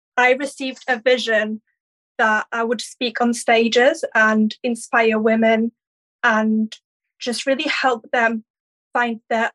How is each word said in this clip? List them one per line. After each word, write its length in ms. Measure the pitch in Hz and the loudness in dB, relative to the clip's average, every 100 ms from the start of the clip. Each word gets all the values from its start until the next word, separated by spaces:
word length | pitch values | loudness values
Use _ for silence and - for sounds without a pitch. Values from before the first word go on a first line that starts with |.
| _ - | _ 0
I 160 | 247 | 2
received 500 | 262 277 - 262 254 - | 2 -2 -8 -10 -8 -6
a 140 | 240 | -2
vision 640 | 254 254 220 214 214 220 _ _ _ _ _ - | 0 0 0 -2 -2 -8 _ _ _ _ _ -2
that 280 | 220 214 - | 0 0 -2
I 120 | 233 | -6
would 160 | 226 233 | -4 -4
speak 400 | - - 247 226 | -8 -6 -6 -2
on 120 | 240 | -2
stages 720 | 233 - 226 226 240 262 330 - | 0 2 2 4 4 2 2 -2
and 400 | 220 220 220 214 - | 2 2 4 0 -2
inspire 560 | 247 233 - 240 226 220 | -6 -6 -2 0 2 2
women 540 | 220 226 226 220 233 - _ _ _ _ | 0 2 2 2 -2 -6 _ _ _ _
and 540 | 240 220 220 220 220 - _ _ _ _ | 0 2 0 0 -2 -8 _ _ _ _
just 280 | 247 226 277 | -8 -6 -2
really 180 | 269 | -2
help 460 | 302 - 262 233 - | -2 -2 -2 -2 -4
them 320 | 254 226 226 - _ _ _ _ | -2 0 -2 -10 _ _ _ _
find 280 | 254 240 226 _ | -4 -4 -6 _
their 200 | 226 226 | -2 -2